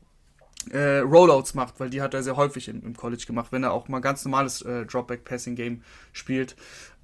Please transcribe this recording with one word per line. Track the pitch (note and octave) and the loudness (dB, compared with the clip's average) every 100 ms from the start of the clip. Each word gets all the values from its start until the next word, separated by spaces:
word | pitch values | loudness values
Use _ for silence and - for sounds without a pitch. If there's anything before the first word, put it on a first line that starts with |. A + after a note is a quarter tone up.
| _ _ _ _ - - - | _ _ _ _ -20 -16 -6
äh, | C3+ C#3+ C#3 | -2 2 2
Rollouts | C3+ E3+ F3 C#3 B2+ | 8 10 10 8 4
macht, | C#3 B2 - | -4 -6 -6
weil | C3 | -8
die | C3+ | -6
hat | C#3 | -4
er | C3+ | -4
sehr | C3 C3 | -2 0
häufig | C#3+ C3+ - | 0 -2 -12
im, | A2+ | -12
im | A2 A#2 | -12 -10
College | A#2 A#2 - | -8 -8 -6
gemacht, | A#2 A#2 | -8 -4
wenn | C3 | -2
er | C3 | -2
auch | A2+ - | -2 -4
mal | C3 | -4
ganz | C3+ C#3 | -4 -4
normales, | - C3+ C3 - | -2 -2 -2 -4
äh, | - A#2+ | -8 -8
Dropback-Passing-Game | A2 B2+ B2 A#2+ - B2 B2 A#2+ A#2+ A#2+ - - - | -6 -6 -6 -10 -10 -10 -8 -6 -6 -8 -12 -20 -20
spielt. | - - C3 C3 - - - - - | -14 -6 -4 -4 -10 -20 -20 -20 -18